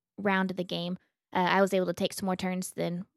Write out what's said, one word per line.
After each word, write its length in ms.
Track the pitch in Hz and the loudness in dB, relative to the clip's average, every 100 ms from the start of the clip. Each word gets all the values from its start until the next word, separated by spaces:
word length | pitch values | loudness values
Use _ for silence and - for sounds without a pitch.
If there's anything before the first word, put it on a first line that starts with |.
| _ - | _ -4
round 340 | 202 190 185 | 0 2 0
of 60 | 185 | -2
the 60 | |
game. 340 | 180 170 175 185 _ _ _ | -4 -4 -4 -8 _ _ _
Uh, 60 | 185 | 0
I 220 | 175 185 | 4 6
was 120 | 196 | 4
able 140 | 190 180 | 4 0
to 60 | |
take 200 | 175 190 | 0 -2
some 120 | - 190 | -2 -2
more 100 | 185 | -2
turns 360 | 185 185 - | -2 -4 -6
than 340 | - 170 175 - | -4 -4 -4 -10